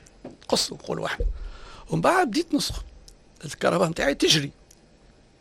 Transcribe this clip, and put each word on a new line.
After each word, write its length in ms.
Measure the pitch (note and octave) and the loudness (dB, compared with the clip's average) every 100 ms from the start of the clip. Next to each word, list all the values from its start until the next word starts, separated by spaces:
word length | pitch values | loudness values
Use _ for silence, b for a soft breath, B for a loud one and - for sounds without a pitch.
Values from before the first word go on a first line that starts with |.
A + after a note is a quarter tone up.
| b - - - - | b -20 -20 -10 -2
قص 260 | - - | -2 -2
نقول 260 | - - - | -8 -8 -6
واحدة. 260 | - - - - b b b b b | -6 -2 -4 -4 b b b b b
ومن 120 | E3 | 2
بعد 260 | B3+ F#4 D#4 | 4 4 2
بديت 260 | A#3+ - | 0 0
نسخن. 300 | D4 - - - - - - - - C#3+ | 0 -2 -6 -10 -18 -20 -20 -20 -16 -14
الكهرباء 440 | - - F3 E3+ | 0 2 4 2
متاعي 260 | E3 C#4 C#4 | 0 0 2
تجري. 360 | F#4+ D#3 C#3 - - - _ _ - - _ - | 4 4 2 -8 -20 -20 _ _ -20 -20 _ -10